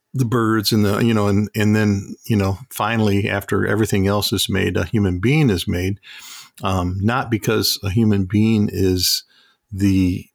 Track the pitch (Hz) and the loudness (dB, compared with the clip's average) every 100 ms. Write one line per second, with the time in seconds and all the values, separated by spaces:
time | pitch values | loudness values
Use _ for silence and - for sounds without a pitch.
0 | _ 131 117 120 110 110 101 110 104 104 | _ -4 -2 0 2 0 0 2 2 2
1 | 117 110 101 101 104 110 104 107 104 98 | 2 2 2 0 -2 0 2 2 2 0
2 | - - - 107 98 95 - - 107 117 | -6 -12 -2 0 0 -2 -8 -6 -2 0
3 | 107 98 104 98 - 98 101 107 107 101 | 2 2 0 -4 -2 -2 0 0 0 2
4 | 98 104 - 98 - 95 95 95 90 110 | 2 0 0 -2 -2 0 0 -2 -2 0
5 | 98 90 113 156 135 90 - 90 92 98 | 0 0 0 2 2 0 -2 -4 -4 -6
6 | - - - - - - 95 95 90 98 | -12 -20 -20 -20 -20 -8 -4 -2 -2 -2
7 | 104 127 113 107 - 104 - - 95 104 | -2 -2 -2 -4 0 0 0 -4 -2 2
8 | 107 101 92 104 110 107 104 95 95 92 | 2 2 2 2 4 2 0 0 0 2
9 | - - - _ _ _ - 95 98 95 | 0 -4 -8 _ _ _ -12 0 2 4
10 | 90 95 - | 2 -2 -8